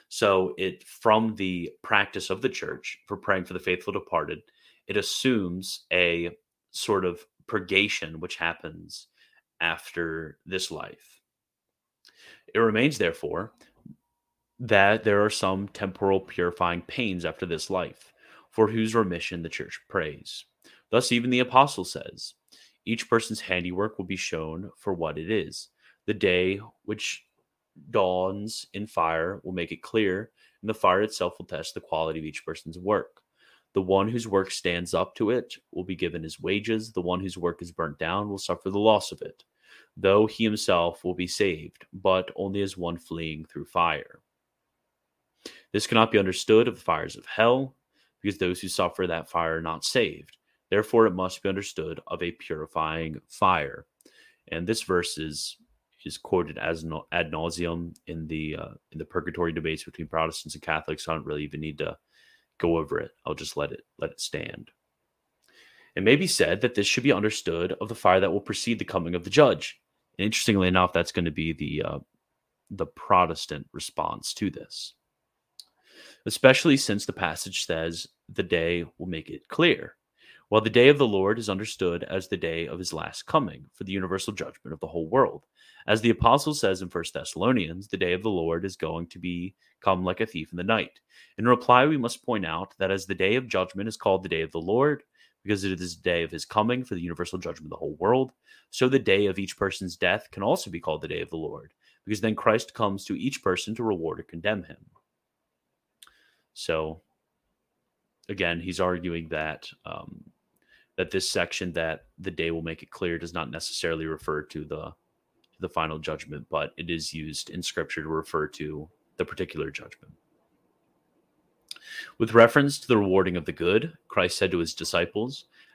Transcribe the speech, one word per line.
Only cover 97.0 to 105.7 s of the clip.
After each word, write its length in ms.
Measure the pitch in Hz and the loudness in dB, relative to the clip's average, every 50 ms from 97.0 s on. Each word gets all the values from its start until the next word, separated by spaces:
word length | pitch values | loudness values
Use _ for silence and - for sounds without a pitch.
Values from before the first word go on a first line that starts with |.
universal 380 | 85 87 85 80 87 - - 92 | -6 -6 -6 -6 -6 -6 -6 -6
judgment 280 | - 85 85 - 80 | -6 -8 -10 -10 -12
of 40 | 76 | -14
the 60 | 80 | -10
whole 180 | - 78 73 76 | -8 -8 -8 -4
world, 380 | - 110 113 123 131 135 131 - _ _ _ - - _ _ | 0 2 4 4 4 2 -2 -6 _ _ _ -20 -20 _ _
so 180 | - - 131 131 | 0 0 2 4
the 100 | 135 135 | 4 4
day 280 | - 104 95 98 104 | 4 4 6 6 4
of 120 | 98 92 101 | 2 2 -2
each 180 | 98 - - | -4 -6 -4
person's 400 | - 101 95 - - 98 87 85 | -2 -2 -2 -2 -4 -8 -10 -4
death 320 | - 95 87 95 110 - - | 0 2 2 2 0 -2 -8
can 100 | - 98 | -8 -2
also 280 | 98 117 165 190 - 101 | 0 0 0 0 -2 -6
be 100 | 87 82 | -10 -6
called 220 | - 80 78 76 | -4 -4 -4 -4
the 60 | 80 78 | -4 -6
day 120 | - 82 | -6 -6
of 100 | 85 - | -6 -6
the 60 | 82 | -6
Lord, 360 | 80 78 - - 71 76 76 _ _ _ _ _ _ _ | -6 -6 -8 -8 -12 -16 -20 _ _ _ _ _ _ _
because 160 | 98 107 98 | -6 -4 -2
then 140 | 110 110 107 | 0 0 -2
Christ 400 | - - 117 107 120 - - - | 4 4 4 4 4 2 -4 -4
comes 300 | - 113 101 98 95 - | -2 0 0 0 -4 -6
to 140 | - 98 69 | -6 -4 -4
each 240 | 92 135 139 - | -2 -4 -4 -2
person 320 | - 101 90 - - 107 110 | 0 0 0 0 -2 -6 -6
to 80 | 117 120 | -4 -2
reward 340 | 110 101 82 82 80 - 82 | -2 -2 -2 -4 -6 -6 -8
or 60 | 82 | -10
condemn 400 | - - 82 85 104 107 98 85 | -12 -14 -4 -2 -2 -2 -2 -4
him. 260 | - 73 - - _ _ _ _ _ _ _ _ _ _ _ _ _ _ _ _ _ | -10 -18 -20 -20 _ _ _ _ _ _ _ _ _ _ _ _ _ _ _ _ _